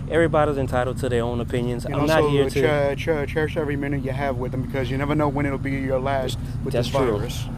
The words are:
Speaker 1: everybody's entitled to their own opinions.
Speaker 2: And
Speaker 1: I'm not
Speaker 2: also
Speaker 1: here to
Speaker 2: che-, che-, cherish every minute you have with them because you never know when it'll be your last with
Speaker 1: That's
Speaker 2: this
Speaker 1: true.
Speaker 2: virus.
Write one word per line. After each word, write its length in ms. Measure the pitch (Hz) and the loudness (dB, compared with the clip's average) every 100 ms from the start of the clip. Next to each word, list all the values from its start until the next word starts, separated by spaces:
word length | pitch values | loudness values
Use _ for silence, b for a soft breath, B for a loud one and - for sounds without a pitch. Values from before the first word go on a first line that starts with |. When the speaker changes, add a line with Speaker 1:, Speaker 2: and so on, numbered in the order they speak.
| - | 0
Speaker 1:
everybody's 480 | 160 160 151 151 139 | 2 4 4 2 0
entitled 400 | 127 127 123 120 | 0 0 0 -2
to 100 | 127 | 0
their 140 | 120 | 0
own 180 | 117 120 | 0 -2
opinions. 460 | 113 123 120 120 131 | -2 -2 -2 -2 -2
Speaker 2:
And 80 | |
Speaker 1:
I'm 120 | 143 147 | 0 4
not 140 | 160 | 4
Speaker 2:
also 100 | 147 | 4
Speaker 1:
here 140 | 143 | 4
to 60 | 135 | 2
Speaker 2:
che-, 440 | 139 156 147 143 139 | 2 2 2 0 0
che-, 280 | 160 151 135 | 0 0 0
cherish 300 | 156 151 156 | 0 0 -2
every 180 | 147 | -2
minute 300 | 143 139 139 | -2 -2 -2
you 80 | 131 | -2
have 240 | 135 143 120 | -2 -2 -2
with 160 | 123 | -4
them 80 | 127 | -4
because 280 | - 135 123 | -4 -2 -2
you 80 | 135 | -2
never 160 | 143 | 0
know 140 | 147 147 | 2 2
when 180 | 143 143 | 0 -2
it'll 100 | 135 | -2
be 140 | 135 | -2
your 260 | 135 131 131 | -2 0 0
last 400 | 135 135 127 - B B | 0 0 0 -4 B B
with 120 | 135 | -2
Speaker 1:
That's 140 | 117 117 | 0 0
Speaker 2:
this 60 | 139 | 2
Speaker 1:
true. 200 | 127 104 | 2 2
Speaker 2:
virus. 260 | 110 - - | -2 -4 -6